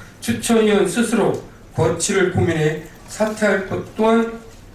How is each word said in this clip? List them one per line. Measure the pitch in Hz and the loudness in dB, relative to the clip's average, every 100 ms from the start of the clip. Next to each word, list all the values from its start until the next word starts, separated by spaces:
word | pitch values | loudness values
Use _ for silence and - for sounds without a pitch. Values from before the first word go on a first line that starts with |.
| - - | -20 -10
추천 | - - - 226 | -6 -4 2 4
의원 | 214 196 170 | 4 4 2
스스로 | 240 226 220 - - - - - | 0 0 2 0 -2 -8 -20 -10
거취를 | - 165 - - 190 180 | -2 0 0 -2 0 2
고민해 | 196 175 160 151 160 - - - | 2 0 2 0 -2 -12 -20 -16
사퇴할 | - 214 - 208 190 - | -4 -4 0 0 0 -2
것 | - - - | -8 -8 0
또한 | 220 226 226 - - - - | 2 4 2 -6 -16 -20 -20